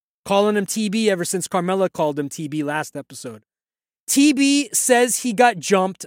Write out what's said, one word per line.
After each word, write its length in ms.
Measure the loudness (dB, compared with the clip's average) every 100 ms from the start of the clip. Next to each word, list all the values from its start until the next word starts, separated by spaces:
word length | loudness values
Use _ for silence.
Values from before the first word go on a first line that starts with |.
| _ _ 0
calling 300 | 2 2 0
him 80 | -2
T 240 | -4 -2
B 200 | 0 0
ever 160 | 0 -2
since 220 | -4 -2
Carmela 420 | -4 -2 0 -2
called 280 | 0 -2 -2
him 100 | -6
T 180 | -8 -8
B 160 | -6
last 320 | -4 -4 -6 -12
episode. 480 | -16 -16 -16 -16 _ _ _ _ _ _ -2
T 260 | 4 4
B 360 | 4 2 2 0
says 440 | -2 2 4 4 0
he 160 | -2
got 240 | 4 2 2
jumped 480 | 0 0 0 -4